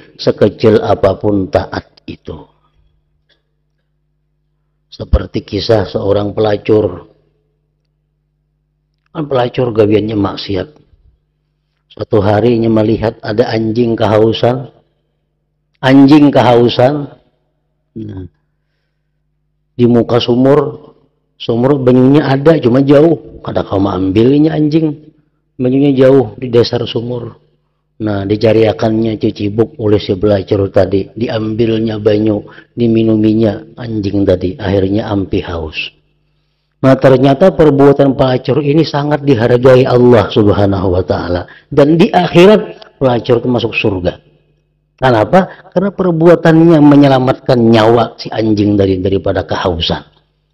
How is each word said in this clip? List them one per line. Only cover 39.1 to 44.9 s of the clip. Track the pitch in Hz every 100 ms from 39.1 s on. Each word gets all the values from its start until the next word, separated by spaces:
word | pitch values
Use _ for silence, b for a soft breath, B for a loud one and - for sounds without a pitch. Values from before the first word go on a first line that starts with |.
| 147
dihargai | 139 120 117 123 131 127 131
Allah | 123 123 117 95
Subhanahu | 120 101 92 101 95 95 90
wa | 90
Ta'ala. | 92 85 87 - b b
Dan | 139 143 165
di | 220
akhirat, | 180 175 170 190 214 - - - -
pelacur | 131 120 - 117
itu | 123
masuk | 120 110
surga. | - 110 92 87 - _ _ _ _ _ _ _